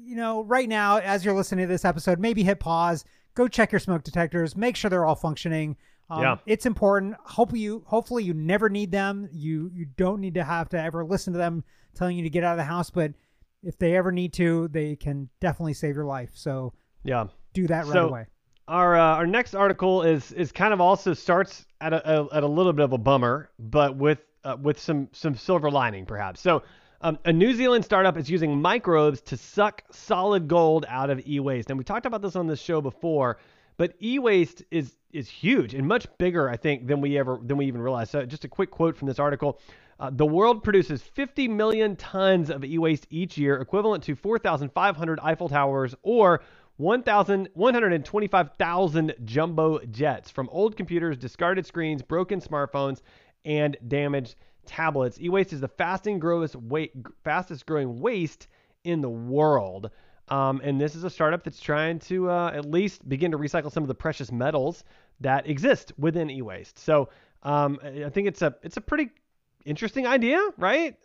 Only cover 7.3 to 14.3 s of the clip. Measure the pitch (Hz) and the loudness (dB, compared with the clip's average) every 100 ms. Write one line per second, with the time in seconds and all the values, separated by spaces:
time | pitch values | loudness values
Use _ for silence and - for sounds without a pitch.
7.3 | - 226 226 208 220 - 226 - 240 190 | 0 0 0 -6 -8 -2 -2 0 -2 -2
8.3 | 156 156 202 214 202 202 196 196 202 202 | -2 0 2 2 0 -2 -2 -2 -4 -10
9.3 | 165 151 156 170 180 160 131 185 202 196 | -8 -6 -6 -6 -10 -8 -2 0 0 -4
10.3 | 175 147 170 160 175 160 165 160 185 - | -4 -2 -2 -2 -4 -4 -4 -2 -2 -2
11.3 | 175 170 170 - _ _ - 180 175 165 | -2 -2 -4 -8 _ _ -4 -4 -2 -2
12.3 | 165 175 170 147 175 170 180 151 143 _ | 0 0 0 -2 -4 -4 -2 -2 -4 _
13.3 | _ _ _ 180 - 170 180 180 180 180 | _ _ _ -12 -2 2 2 2 0 -2